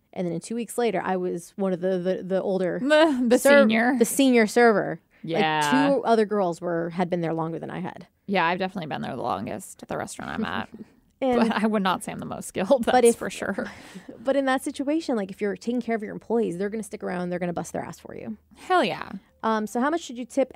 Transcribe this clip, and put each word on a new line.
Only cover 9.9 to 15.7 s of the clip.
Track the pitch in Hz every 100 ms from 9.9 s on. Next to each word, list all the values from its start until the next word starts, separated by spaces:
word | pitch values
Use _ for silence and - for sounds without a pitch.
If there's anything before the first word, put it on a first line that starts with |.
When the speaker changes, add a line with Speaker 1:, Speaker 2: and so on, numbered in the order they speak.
| 151
Speaker 2:
restaurant | 214 - -
I'm | -
at. | 220 92 -
Speaker 1:
<laughs> | 214 214 _ _ -
And | 269 240 226
Speaker 2:
But | 214
I | 220
would | 214
not | 190 175
say | -
I'm | 175
the | -
most | - -
skilled, | - 190 269
Speaker 1:
but | 226
Speaker 2:
that's | 254 233
Speaker 1:
if | 226
Speaker 2:
for | 202
sure. | - - 202 214 - -
Speaker 1:
<laughs> | 190 - -
But | 233 269
in | 269
that | 262
situation, | - - 277 320 320 240
like, | 190
if | 196
you're | 208 185
taking | -